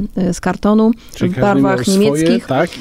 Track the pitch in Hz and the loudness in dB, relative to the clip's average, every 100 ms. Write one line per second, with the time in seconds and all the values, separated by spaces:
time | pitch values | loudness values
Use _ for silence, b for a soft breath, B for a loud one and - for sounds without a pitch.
0 | 202 - 180 175 185 175 202 214 220 233 | -2 -2 -4 -2 -4 -2 2 2 2 0
1 | B - 180 180 202 196 - 123 123 190 | B -4 -4 0 0 2 2 0 0 2
2 | 143 147 165 233 - 135 170 - | 2 2 0 0 0 -2 -2 -4